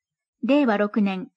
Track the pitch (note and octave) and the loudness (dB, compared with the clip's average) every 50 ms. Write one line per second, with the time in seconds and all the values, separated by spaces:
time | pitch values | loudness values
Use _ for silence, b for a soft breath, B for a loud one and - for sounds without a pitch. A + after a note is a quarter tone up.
0 | _ _ _ _ _ _ _ _ - G#3+ C#4 D4 C#4+ A#3 G3+ G#3 G#3 G#3 - A3+ | _ _ _ _ _ _ _ _ -2 0 2 2 2 2 2 0 -2 0 0 0
1 | G3+ G3 F#3+ F#3 F#3 - _ | 0 0 -2 -6 -10 -12 _